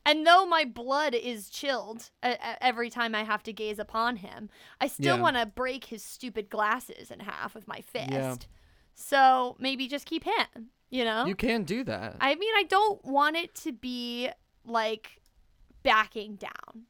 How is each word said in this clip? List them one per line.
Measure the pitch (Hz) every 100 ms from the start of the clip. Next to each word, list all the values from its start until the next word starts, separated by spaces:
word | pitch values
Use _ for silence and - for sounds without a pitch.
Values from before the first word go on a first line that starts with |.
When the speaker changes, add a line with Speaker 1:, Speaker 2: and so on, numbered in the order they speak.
| 294
Speaker 1:
And | 311
though | 320 359 370
my | 330
blood | 269 240 240 277 302
is | 240 247 220 196
chilled | - 285 240 196 226 - -
a-, | 247 240
a-, | 233 -
every | 254 233 233
time | 240 233 214
I |
have | 220 208
to | 226
gaze | 208 214 214
upon | 208 220 233 220
him, | 190 - 214 - - -
I | -
still | - - 359
Speaker 2:
Yeah. |
Speaker 1:
wanna | 339 247 220
break | - 254 262 -
his | 220
stupid | - - 254 220 202
glasses | 208 208 247 - - -
in | -
half | 208 76 - 220
with | 226
my | -
fist. | - 226 135
Speaker 2:
Yeah. | 139 131 127 - - _ _ _
Speaker 1:
So | - - 277 262 262 247 -
maybe | 262 262 254
just | 285 -
keep | 320
him, | 359 427 220 - 226 _ -
you | 254
know? | 233 220
Speaker 2:
You | 269 -
can | 220 226
do | 160 226
that. | 208 98 110 -
Speaker 1:
I | 269
mean, | 311 427 427
I |
don't | 349 381 427 -
want | 262 277 294 320
it | 349 -
to | 320
be, | 226 254 247 240 240 247 - _ _ -
like, | 233 220 220 - - _ _ _ _ _ -
backing | 269 220 214 220 214 202
down. | - - - 226